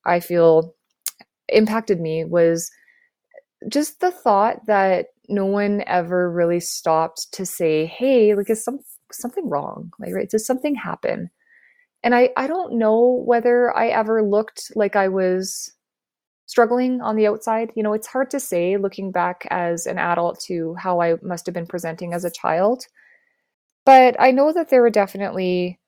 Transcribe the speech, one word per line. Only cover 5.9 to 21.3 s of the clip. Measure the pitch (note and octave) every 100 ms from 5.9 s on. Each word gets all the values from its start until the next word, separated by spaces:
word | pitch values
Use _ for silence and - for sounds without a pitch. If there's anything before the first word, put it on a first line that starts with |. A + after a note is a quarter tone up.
| F3+ E3+ F3+ F3+
really | E3+ E3+ F3
stopped | - - E3 D#3+ D#3+ - -
to | - F#3
say, | - E3 D#3 D#3+
"Hey, | - B3+ B3+ G#3+
like, | G3+ G3+
is | A3
some-, | - C#4 - - _
something | - - G4+ C#4+
wrong? | C#3+ - - E3+ -
Like, | F3+ F#3
right, | -
did | A3
something | A3 B3+ -
happen?" | B3 F3+ - - - F3 _ _ _ _ _ _ _
And | A#3+ A#3+
I, | B3 B3+
I | C4+
don't | F4 F4+ A#3
know | A3 A3 A#3+ B3+ -
whether | A#3 A#3+ A#3+ B3 -
I | A#3
ever | - A3 A3+
looked | G#3 G3+ A3 - - A3
like | G3+ G3+
I | F#3+
was | F#3+ F#3 F#3 F#3+ - - _ _ _ _ _ _ _ -
struggling | - A3+ B3 B3+ B3+
on | A3 A3
the | G#3+
outside. | G#3+ A3+ A3 A3+ A3+
You |
know, | G#3+
it's | G#3+ -
hard | C4 C4
to | C#4+
say | - F3+ F3 G3
looking | G3 - F#3+
back | F#3 F3 F3+ -
as | F3+ F3 E3+ -
an | F3+
adult | F3 E3+ E3+ - -
to | F3 E3 F3
how | F#3 F3
I | E3+ E3
must | -